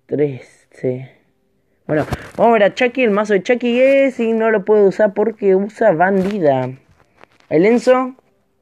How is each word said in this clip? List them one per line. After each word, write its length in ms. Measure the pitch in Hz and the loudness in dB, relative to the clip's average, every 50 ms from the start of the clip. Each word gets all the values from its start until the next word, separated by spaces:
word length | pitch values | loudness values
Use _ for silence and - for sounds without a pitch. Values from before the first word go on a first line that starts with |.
| _ | _
trece. 1160 | _ 156 135 151 143 131 120 - - _ _ _ _ _ - - 131 127 127 131 131 _ _ _ _ _ _ _ _ _ _ _ _ _ _ _ - | _ -4 -2 -2 -4 -4 -10 -18 -20 _ _ _ _ _ -8 -6 -6 -6 -6 -10 -18 _ _ _ _ _ _ _ _ _ _ _ _ _ _ _ -6
Bueno, 160 | 151 156 135 - - - - - - | -4 -4 -4 -6 -8 -12 -14 -12 -4
vamos 140 | - 190 233 | 0 2 2
a 20 | |
ver 100 | 233 220 | 2 2
a 100 | 208 190 196 | 2 0 0
Chucky, 260 | - 254 247 240 262 | -2 -2 -2 0 -2
el 80 | 254 226 | -2 0
mazo 220 | 196 202 220 208 | 0 -2 -2 0
de 100 | 208 190 | -2 -2
Chucky 380 | 180 - 254 240 247 240 233 247 | 0 -2 -2 -2 -2 -2 0 2
es 400 | 262 269 277 277 277 269 247 - | 2 4 4 2 2 0 -2 -2
y 120 | 233 226 | -4 -2
no 200 | 226 220 220 226 | -2 0 0 0
lo 120 | 220 208 185 | 0 -2 0
puedo 220 | - 214 214 202 | 0 2 4 4
usar 260 | 190 185 - 214 208 | 2 2 2 0 0
porque 440 | 196 208 208 226 214 - 208 196 185 | 0 -2 -2 -2 -4 -2 0 0 0
usa 340 | 190 202 214 - - 226 214 | 0 0 -4 -4 0 0 0
bandida. 800 | 170 156 180 190 202 190 185 196 208 208 165 143 135 131 127 127 127 - _ _ _ _ _ _ _ _ - _ _ _ _ - | 2 2 0 0 0 0 -2 -2 -4 0 0 0 2 0 -2 -6 -8 -14 _ _ _ _ _ _ _ _ -20 _ _ _ _ -2
El 180 | 143 156 180 | 0 2 2
Enzo. 480 | 214 240 240 - 254 254 254 262 254 262 _ _ _ _ _ _ _ _ _ | 2 2 2 2 2 2 2 0 -4 -10 _ _ _ _ _ _ _ _ _